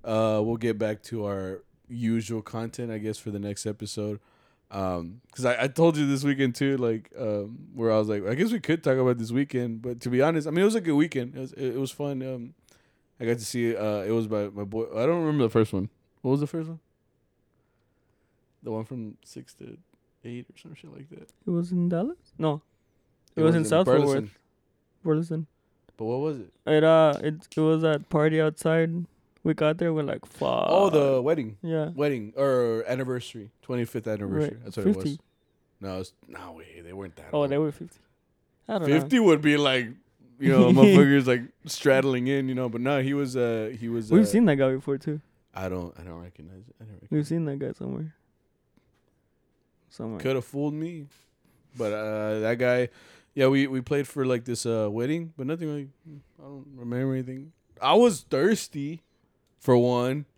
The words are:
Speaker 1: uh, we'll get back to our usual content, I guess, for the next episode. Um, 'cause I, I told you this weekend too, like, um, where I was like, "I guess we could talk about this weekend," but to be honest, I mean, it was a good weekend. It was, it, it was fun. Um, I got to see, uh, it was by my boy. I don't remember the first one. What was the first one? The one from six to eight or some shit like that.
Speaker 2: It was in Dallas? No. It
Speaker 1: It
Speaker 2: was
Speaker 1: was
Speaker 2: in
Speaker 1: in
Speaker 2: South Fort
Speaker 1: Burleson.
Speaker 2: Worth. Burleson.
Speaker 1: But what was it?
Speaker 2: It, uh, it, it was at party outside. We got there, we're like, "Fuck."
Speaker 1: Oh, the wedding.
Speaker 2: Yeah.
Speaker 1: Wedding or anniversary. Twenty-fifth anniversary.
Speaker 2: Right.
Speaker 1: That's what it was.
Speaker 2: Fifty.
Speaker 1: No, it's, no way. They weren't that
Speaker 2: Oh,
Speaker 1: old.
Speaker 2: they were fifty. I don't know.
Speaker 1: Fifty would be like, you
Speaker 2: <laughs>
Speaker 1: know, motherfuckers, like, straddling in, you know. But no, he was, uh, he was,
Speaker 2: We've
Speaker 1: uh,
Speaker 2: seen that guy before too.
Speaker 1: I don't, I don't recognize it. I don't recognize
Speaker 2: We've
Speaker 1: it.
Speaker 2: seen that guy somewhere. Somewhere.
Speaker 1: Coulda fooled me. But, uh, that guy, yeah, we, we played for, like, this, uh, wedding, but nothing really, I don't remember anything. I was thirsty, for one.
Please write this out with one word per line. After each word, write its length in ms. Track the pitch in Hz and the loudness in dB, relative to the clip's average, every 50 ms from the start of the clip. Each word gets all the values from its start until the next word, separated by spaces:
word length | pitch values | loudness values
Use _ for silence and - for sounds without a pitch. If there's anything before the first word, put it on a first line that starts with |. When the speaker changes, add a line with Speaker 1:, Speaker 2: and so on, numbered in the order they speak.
| - | -4
Speaker 1:
uh, 380 | 113 110 110 110 110 107 107 107 | -2 0 2 2 2 2 0 0
we'll 140 | 113 117 | 0 -2
get 220 | 113 117 117 110 104 | -2 -2 -2 -2 -2
back 240 | 113 107 110 104 - | -2 -4 -4 -6 -10
to 220 | - 117 113 104 | -10 -8 -6 -6
our 360 | 101 101 95 95 92 95 - - _ _ _ _ | -6 -6 -6 -6 -8 -10 -12 -16 _ _ _ _
usual 540 | - 123 120 120 113 113 113 107 92 117 110 | -14 -8 -4 -2 0 0 0 -2 -4 -8 -8
content, 500 | 107 - - 113 113 113 - - 123 117 | -8 -8 -10 -8 -8 -8 -8 -10 -8 -8
I 60 | 110 | -8
guess, 220 | 107 104 110 107 - | -6 -6 -6 -8 -6
for 100 | - 113 | -8 -8
the 100 | 101 101 | -8 -6
next 280 | 101 104 101 - - | -6 -8 -8 -6 -6
episode. 520 | 110 104 - 107 104 - 110 104 107 104 107 _ _ _ _ _ _ _ _ _ _ | -8 -8 -8 -10 -10 -8 -6 -6 -6 -8 -10 _ _ _ _ _ _ _ _ _ _
Um, 480 | 101 101 95 92 90 87 85 85 98 120 _ _ - | -8 -4 -4 -2 -4 -4 -6 -10 -14 -18 _ _ -10
'cause 100 | - 127 | -2 0
I, 180 | 123 123 113 123 | 0 0 0 -2
I 40 | |
told 300 | 139 131 - 165 170 156 | -2 2 4 4 4 4
you 100 | 151 147 | 2 0
this 160 | 139 139 135 139 | 0 0 0 0
weekend 320 | 143 139 135 143 123 117 | -2 0 0 0 -2 0
too, 220 | - 143 139 139 | 0 0 0 0
like, 340 | 127 123 117 113 113 - _ - - | 0 0 -2 -2 -4 -8 _ -12 -8
um, 480 | 127 107 104 104 101 107 120 139 147 - - | -4 -4 -4 -4 -6 -8 -12 -18 -20 -16 -8
where 160 | - 117 113 | -2 0 2
I 60 | 110 110 | 4 2
was 80 | 107 | 2
like, 180 | 107 107 104 92 | 2 -2 -2 -2
"I 80 | 101 120 | -2 0
guess 160 | 143 190 226 233 | 0 0 0 0
we 60 | 208 | -4
could 200 | - - 160 165 - | 0 -2 -2 0 2
talk 140 | 151 131 | 0 2
about 200 | 131 127 127 123 | 4 4 2 2
this 120 | 120 113 113 | 0 -2 -2
weekend," 500 | 120 131 143 139 - 123 123 117 113 110 | 0 -2 -2 0 -2 -4 -4 -4 -6 -8
but 180 | 113 123 123 117 | -8 -10 -10 -8
to 80 | - 123 | -4 0
be 120 | 123 123 | 2 4
honest, 260 | 143 160 165 160 147 | 4 4 2 -2 -4
I 40 | 156 | -2
mean, 100 | 151 175 | 0 2
it 40 | 190 | 2
was 100 | 214 220 | 2 2
a 60 | 233 | 0
good 140 | 175 165 147 | 0 2 2
weekend. 400 | 143 160 165 - 135 120 127 - | 2 2 2 0 -6 -6 -6 -10
It 40 | 131 | -12
was, 140 | 131 131 - | -14 -12 -10
it, 220 | - 139 127 113 | -6 -6 -4 -4
it 40 | 131 | -4
was 120 | 135 131 | -6 -6
fun. 320 | - - 147 143 139 131 131 | -6 -8 -6 -6 -6 -6 -8
Um, 300 | 131 131 127 120 131 160 _ _ _ _ _ _ _ _ _ _ _ _ _ | -8 -10 -10 -12 -14 -18 _ _ _ _ _ _ _ _ _ _ _ _ _
I 60 | 120 | -2
got 120 | 113 117 | -2 -2
to 80 | 117 107 | -2 -2
see, 300 | - - 123 117 117 117 | -6 -4 -2 -2 0 -2
uh, 280 | 98 107 107 104 104 92 | -2 -2 -2 -2 -2 -2
it 80 | 104 | 0
was 160 | 113 117 113 | 0 0 0
by 200 | 104 110 104 104 | -2 -2 -2 -4
my 160 | 104 101 101 104 | -4 -6 -8 -8
boy. 220 | 98 107 113 113 - - | -6 -6 -6 -6 -4 -2
I 100 | 110 120 | 0 0
don't 140 | 147 170 175 | 0 0 0
remember 240 | 165 156 151 147 123 | 0 0 2 2 0
the 60 | 110 | 4
first 240 | - 113 110 - - | 4 4 2 4 0
one. 160 | 95 98 - _ _ _ _ _ _ | -4 -4 -6 _ _ _ _ _ _
What 100 | - 127 | -2 0
was 80 | 135 143 | 0 0
the 80 | 147 | -2
first 220 | 143 - 165 160 160 | -4 -6 -8 -8 -10
one? 100 | 165 156 _ _ _ _ _ _ _ _ _ _ _ _ _ _ _ _ _ _ _ _ _ _ _ _ _ _ _ _ _ _ _ _ _ _ _ _ - | -14 -16 _ _ _ _ _ _ _ _ _ _ _ _ _ _ _ _ _ _ _ _ _ _ _ _ _ _ _ _ _ _ _ _ _ _ _ _ -10
The 80 | 117 | -8
one 140 | 110 110 113 | -8 -8 -8
from 320 | - 135 123 110 107 - _ _ | -10 -12 -12 -12 -12 -16 _ _
six 280 | - - 131 127 _ - | -20 -20 -20 -20 _ -20
to 220 | _ - - - 165 _ _ _ _ _ _ _ _ _ | _ -20 -20 -20 -20 _ _ _ _ _ _ _ _ _
eight 220 | 120 120 123 127 _ | -16 -16 -16 -16 _
or 80 | - | -20
some 160 | - _ - 156 | -20 _ -20 -20
shit 180 | - - 156 - | -20 -20 -20 -20
like 160 | 143 139 151 | -20 -20 _
that. 200 | 180 - - _ _ _ _ | -20 -20 -20 _ _ _ _
Speaker 2:
It 40 | - | -4
was 220 | 175 170 175 175 | -4 -4 -2 -2
in 180 | 185 175 175 175 | -2 0 0 0
Dallas? 280 | 175 165 202 285 359 _ _ _ _ | 0 0 -2 -4 -6 _ _ _ _
No. 240 | - 156 156 147 156 _ _ _ _ _ _ _ _ _ _ _ _ _ _ _ | -4 -2 -2 -2 -4 _ _ _ _ _ _ _ _ _ _ _ _ _ _ _
It 60 | 165 | 2
Speaker 1:
It 20 | 160 | 2
Speaker 2:
was 60 | 160 | 4
Speaker 1:
was 60 | 170 | 4
Speaker 2:
in 60 | 165 156 | 2 2
Speaker 1:
in 20 | |
Speaker 2:
South 200 | - 156 165 185 | 2 2 2 4
Fort 120 | 180 - - | 4 4 4
Speaker 1:
Burleson. 220 | 147 143 135 127 107 | 4 2 0 0 -2
Speaker 2:
Worth. 160 | 101 _ _ _ _ _ _ _ _ _ _ _ _ _ _ _ | -6 _ _ _ _ _ _ _ _ _ _ _ _ _ _ _
Burleson. 440 | 165 156 156 170 165 165 160 156 _ _ _ _ _ _ _ _ _ _ | 0 0 0 0 -4 -6 -6 -6 _ _ _ _ _ _ _ _ _ _
Speaker 1:
But 80 | _ 113 | _ -6
what 140 | 113 123 131 | -4 -4 -2
was 200 | 147 156 147 127 | -4 -4 -6 -8
it? 140 | 95 - _ _ _ | -12 -18 _ _ _
Speaker 2:
It, 180 | - 156 151 156 | 2 4 6 6
uh, 300 | 160 160 160 160 151 143 - - | 6 8 8 6 6 4 0 -4
it, 240 | 151 156 156 - - - | -4 -6 -6 -12 -8 -2
it 20 | 156 | 0
was 240 | 156 156 160 160 160 | 2 2 2 4 2
at 240 | 160 151 147 151 _ | 2 0 0 -2 _
party 300 | - 151 151 156 156 156 | 0 2 2 4 2 2
outside. 680 | 156 156 151 - - 160 160 165 165 165 165 175 170 - _ _ _ _ _ _ _ | 0 0 -2 -2 -2 0 2 2 2 0 -2 -6 -8 -10 _ _ _ _ _ _ _
We 120 | 160 156 | -2 0
got 240 | - 156 151 160 170 | 2 2 0 0 0
there, 120 | 175 170 | -2 0
we're 120 | 160 156 147 | 0 -2 -2
like, 200 | 139 - - - | -4 -6 -8 -10
"Fuck." 380 | - - - 143 135 123 - - - | -18 -8 -4 -2 0 0 2 2 4
Speaker 1:
Oh, 220 | - 185 202 190 | 4 4 4 4
the 280 | 156 151 143 139 135 127 | 2 2 2 2 2 2
wedding. 380 | 123 143 175 156 123 110 104 - - | 2 0 0 0 -2 -8 -10 -10 -6
Speaker 2:
Yeah. 260 | 165 160 156 151 160 170 | -4 -4 -2 -4 -4 -4
Speaker 1:
Wedding 360 | 135 147 147 139 117 104 107 117 | -2 -2 -2 -2 -4 -8 -8 -4
or 460 | 135 139 139 131 127 120 117 113 113 113 | -2 0 2 2 2 2 0 0 -2 -2
anniversary. 600 | - 123 127 131 127 127 123 120 - - 117 101 110 _ _ _ | -4 -4 -4 -4 -4 -6 -6 -8 -10 -16 -16 -18 -18 _ _ _
Twenty-fifth 440 | - 127 123 117 113 - 120 107 | -6 -4 -4 -4 -4 -6 -8 -4
anniversary. 500 | 113 107 101 104 98 - 151 151 143 - | -4 -6 -4 -4 -4 -2 -2 -2 -2 -4
Speaker 2:
Right. 60 | - 120 | -10 -16
Speaker 1:
That's 140 | 104 - | -10 -8
what 80 | 117 98 | 0 0
it 100 | 95 214 | 0 0
was. 80 | 190 185 | 0 -2
Speaker 2:
Fifty. 160 | 151 139 - _ _ _ _ _ _ _ _ _ _ _ _ | -6 -6 -6 _ _ _ _ _ _ _ _ _ _ _ _
Speaker 1:
No, 200 | 101 98 92 92 | -12 -10 -8 -8
it's, 140 | 92 - _ _ _ | -10 -12 _ _ _
no 240 | - - 87 90 87 | -20 -18 -18 -18 -18
way. 300 | 82 80 80 82 82 85 85 | -18 -20 -20 -20 -20 -20 -18
They 100 | 85 92 | -16 -14
weren't 220 | 98 98 87 80 | -14 -14 -14 -16
that 140 | - 76 76 - | -20 -14 -6 -2
Speaker 2:
Oh, 80 | 147 | -2
Speaker 1:
old. 80 | 143 135 | 0 0
Speaker 2:
they 80 | 139 | 0
were 140 | 143 156 151 | 0 -2 -2
fifty. 260 | 147 - 165 175 - _ _ _ _ _ _ _ _ _ _ _ _ _ _ | -4 -10 -18 -20 -20 _ _ _ _ _ _ _ _ _ _ _ _ _ _
I 100 | - 220 | -6 -4
don't 100 | 190 165 | -2 2
know. 120 | 139 143 160 | 2 2 2
Speaker 1:
Fifty 200 | 139 147 254 247 | 2 2 2 4
would 220 | 226 185 160 156 | 6 6 6 6
be 160 | 151 151 147 | 4 2 2
like, 300 | 147 147 135 131 127 120 113 131 - _ _ _ _ - _ _ 135 | 4 2 2 2 0 -2 -4 -10 -16 _ _ _ _ -20 _ _ 0
you 120 | 139 135 | 2 4
Speaker 2:
<laughs> 0 | |
Speaker 1:
know, 200 | 135 - 196 - | 6 8 8 8
motherfuckers, 540 | - 131 - - - - 143 139 139 139 127 | 10 10 10 10 10 10 10 10 6 4 4
like, 160 | 127 123 123 120 - _ _ - | 4 0 0 0 -8 _ _ -12
straddling 600 | 160 - - - 143 135 131 135 139 131 123 123 | -12 -10 0 4 4 4 4 4 2 0 0 0
in, 200 | 131 139 139 135 131 | 0 0 0 -2 -2
you 40 | 127 | -2
know. 160 | 127 127 120 | -2 -4 -4
But 120 | 113 117 | -4 -2
no, 200 | 123 135 143 139 | -2 0 0 2
he 140 | 131 135 143 | 0 0 0
was, 200 | 143 143 127 123 | -2 -2 -2 0
uh, 380 | 131 120 117 113 110 110 110 127 107 | 0 0 0 0 -2 -4 -6 -8 -8
he 100 | 117 117 | -8 -4
was, 220 | 117 117 110 107 | -4 -4 0 6
Speaker 2:
We've 100 | 147 202 | 6 6
Speaker 1:
uh, 40 | 220 | 6
Speaker 2:
seen 180 | - - 220 240 | 6 4 4 4
that 120 | 190 143 | 4 4
guy 160 | 135 135 131 131 | 4 2 2 0
before 240 | 131 - - 139 135 | -2 -2 -4 -6 -4
too. 200 | - 160 151 151 - _ _ _ _ _ _ | -4 -6 -8 -8 -10 _ _ _ _ _ _
Speaker 1:
I 140 | 92 95 92 | -8 -6 -6
don't, 220 | 92 90 87 85 - - | -6 -6 -8 -10 -14 -16
I 40 | 82 | -16
don't 180 | 90 82 85 | -16 -16 -16
recognize 400 | 87 90 _ - 76 85 95 95 110 127 | -16 -18 _ -20 -20 -20 -20 -20 -20 -20
it. 60 | _ _ | _ _
I 40 | 113 | -20
don't 100 | 107 101 | -20 -20
recognize 160 | 87 - - | -20 -10 -4
Speaker 2:
We've 100 | 151 151 147 | -4 -4 -2
Speaker 1:
it. 40 | |
Speaker 2:
seen 180 | 151 165 170 165 | -2 -4 -4 -4
that 120 | 147 139 | -4 -6
guy 140 | 139 135 127 | -6 -8 -10
somewhere. 420 | - _ 127 127 131 - 156 156 _ _ _ _ _ _ _ _ _ _ _ _ _ _ _ _ _ _ _ _ _ _ _ _ _ _ _ _ _ _ _ _ _ _ _ _ | -8 _ -10 -10 -8 -8 -10 -12 _ _ _ _ _ _ _ _ _ _ _ _ _ _ _ _ _ _ _ _ _ _ _ _ _ _ _ _ _ _ _ _ _ _ _ _
Somewhere. 300 | - - 117 113 110 90 | -16 -12 -12 -10 -10 -6
Speaker 1:
Coulda 220 | - 131 135 131 | -4 -4 -4 -4
fooled 340 | 120 - - 139 147 147 147 | -6 -8 -8 -6 -4 -4 -4
me. 320 | 151 160 170 175 160 143 143 _ _ _ _ _ _ _ _ _ _ _ _ _ | -6 -10 -10 -10 -14 -18 -18 _ _ _ _ _ _ _ _ _ _ _ _ _
But, 180 | 123 117 104 104 | -6 -4 -4 -4
uh, 460 | 107 107 107 107 107 107 107 107 107 | -4 -4 -4 -4 -4 -4 -4 -2 -2
that 180 | 107 110 120 117 | 0 -2 0 0
guy, 300 | 127 123 123 127 123 120 _ - - - - - _ _ _ | 2 2 2 2 0 -2 _ -18 -20 -20 -20 -20 _ _ _
yeah, 140 | 139 135 | 2 4
we, 180 | 131 139 139 139 | 4 4 4 2
we 160 | 135 131 127 | 0 -2 -6
played 260 | 123 - 151 143 139 | -4 -2 -2 -2 -2
for, 160 | - - 143 131 | -4 -4 -2 0
like, 200 | 127 127 120 117 | 0 0 0 -2
this, 220 | 127 120 - - | -6 -6 -4 -2
uh, 200 | 120 113 110 107 104 | -2 0 0 0 -2
wedding, 420 | 104 113 120 135 156 170 165 160 160 | -2 -2 -2 -2 -2 -4 -6 -10 -12
but 120 | 143 131 | -8 -6
nothing 200 | 131 160 170 170 | -6 -6 -6 -6
really, 220 | 156 147 147 139 139 139 _ _ 160 151 139 _ _ _ _ | -8 -8 -8 -10 -12 _ _ _ -20 -20 -20 _ _ _ _
I 40 | 147 | -20
don't 220 | 139 143 135 135 143 139 | -20 -18 -18 -20 -20 -18
remember 380 | 123 120 117 120 123 131 135 131 | -14 -8 -6 -4 -2 -2 0 -2
anything. 400 | 131 127 127 131 131 139 160 _ _ _ _ _ - | -2 -4 -6 -10 -12 -14 -18 _ _ _ _ _ -2
I 140 | - 135 165 | 2 4 6
was 260 | 214 240 240 185 - | 8 6 6 4 0
thirsty, 800 | - _ - 131 151 202 226 - - - - 147 139 147 170 160 _ _ _ _ _ _ _ _ _ _ _ _ | -6 _ 0 2 4 4 2 2 -2 -10 -8 -8 -8 -8 -8 -12 _ _ _ _ _ _ _ _ _ _ _ _
for 180 | - - 123 | 2 4 4
one. 480 | 123 120 123 123 120 123 127 135 147 143 _ _ | 4 4 4 0 0 0 -2 -4 -4 -8 _ _